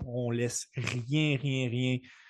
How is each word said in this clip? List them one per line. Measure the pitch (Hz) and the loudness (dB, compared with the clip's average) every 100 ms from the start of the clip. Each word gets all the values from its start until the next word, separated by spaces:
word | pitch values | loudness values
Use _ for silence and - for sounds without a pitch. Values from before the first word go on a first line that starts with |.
| 127 | -2
on | 120 120 | -4 -2
laisse | 117 120 - - | 0 0 -2 -8
rien, | - 113 127 117 151 151 135 | -6 -4 -4 0 2 4 2
rien, | 139 131 127 | 0 0 0
rien, | 120 127 127 - - | 2 2 0 -4 -20